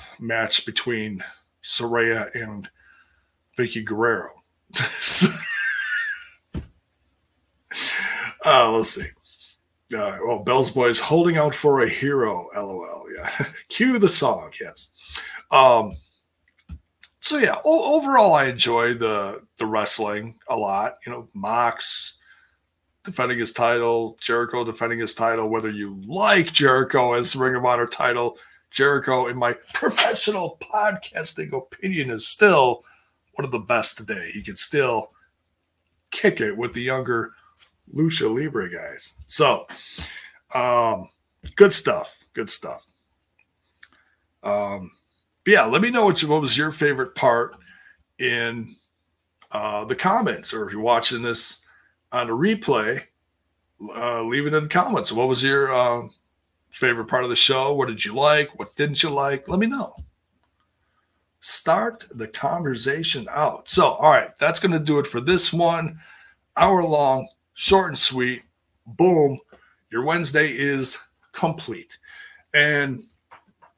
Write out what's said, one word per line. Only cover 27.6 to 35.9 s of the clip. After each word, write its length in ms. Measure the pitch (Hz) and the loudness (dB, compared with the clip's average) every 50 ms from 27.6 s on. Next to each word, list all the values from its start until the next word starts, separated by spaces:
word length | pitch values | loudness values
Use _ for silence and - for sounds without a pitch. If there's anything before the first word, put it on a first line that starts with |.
| 123 | 2
Honor 220 | 123 123 120 120 | 2 2 2 0
title, 520 | 117 - - - 123 120 120 120 117 - - - - _ _ _ _ - | -2 -2 0 0 0 0 0 -2 -4 -4 -8 -14 -20 _ _ _ _ -2
Jericho, 560 | - 135 143 143 135 - 131 131 127 123 120 | 0 2 2 2 2 0 0 0 0 0 -2
in 80 | 123 | -2
my 180 | 127 123 120 - - - - - | -2 -2 -2 -2 -4 -8 -10 -8
professional 840 | - - - - - - - 233 - - 214 208 190 175 156 - - | -4 -2 0 2 2 2 0 0 -2 -2 -4 -2 -4 -4 -6 -8 -12
podcasting 920 | - - - 214 208 214 190 - - - - 165 156 - - - 156 147 135 | -12 -6 -4 -2 0 -2 -2 -4 -8 -12 -10 -8 -6 -6 -6 -6 -8 -8 -8
opinion, 580 | 131 - - - - - 190 185 160 135 127 | -10 -10 -12 -14 -10 -8 -6 -6 -4 -4 -4
is 160 | 113 107 - | -2 0 2
still 560 | - - - 208 202 175 147 131 123 117 - - _ _ _ _ _ _ _ _ _ _ | 2 4 6 6 6 8 6 6 4 2 0 -6 _ _ _ _ _ _ _ _ _ _
one 100 | - 147 | -10 -8
of 80 | 131 123 | -6 -6
the 80 | 113 | -6
best 360 | 98 - 120 113 107 - - | -4 -2 0 2 2 2 2
today. 340 | - 113 101 104 95 90 104 - | 0 -4 -10 -10 -10 -10 -10 -12
He 100 | 104 95 | -12 -12
can 140 | 107 95 | -6 -2
still 560 | - - - - 147 135 123 117 107 - - _ _ _ _ _ _ _ _ _ _ _ _ _ _ _ _ | 0 0 0 0 0 0 0 0 -2 -4 -6 _ _ _ _ _ _ _ _ _ _ _ _ _ _ _ _